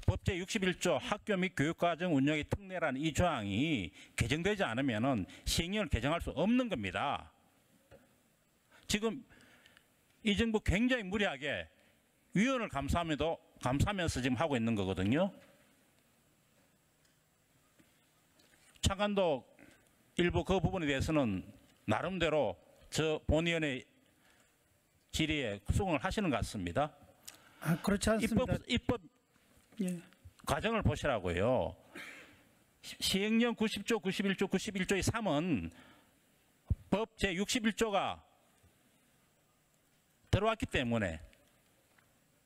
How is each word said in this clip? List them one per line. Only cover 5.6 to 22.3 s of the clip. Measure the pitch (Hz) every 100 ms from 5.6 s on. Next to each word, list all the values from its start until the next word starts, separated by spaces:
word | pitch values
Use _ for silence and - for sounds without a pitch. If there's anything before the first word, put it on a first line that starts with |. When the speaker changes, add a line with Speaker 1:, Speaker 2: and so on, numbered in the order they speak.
| 170 214 180
Speaker 1:
개정할 | 117 127 170
수 | 156
없는 | 127 185 247 254
겁니다. | 165 98 92 135 101 80 _ _ _ _ _ _ - _ _ _ _ _ _ _ - -
지금 | 208 220 135 - - - - - - _ _ _ _
이 | - 196
정부 | 226 214
굉장히 | - 175 247 254
무리하게 | 190 208 196 139 143 107 85 _ _ _ _ _ _
위헌을 | 175 233 262 202
감수하면서, | 143 139 165 170 143 151 160 - -
감수하면서 | 127 139 190 202 165 -
지금 | 127 123
하고 | 165 135
있는 | 113
거거든요. | 113 92 90 98 139 196 - - - _ _ _ _ _ _ _ _ _ _ _ _ _ _ _ _ _ _ _ _ _ _ _ _ _ _ _ _ _ _ _ -
차관도 | - 190 208 202 180 135 - - - - _ _ _ -
일부 | 175 170
그 | 160 190
부분에 | 160 185 151
대해서는 | 135 - 156 123 92 - - - _
나름대로 | - 107 147 190 165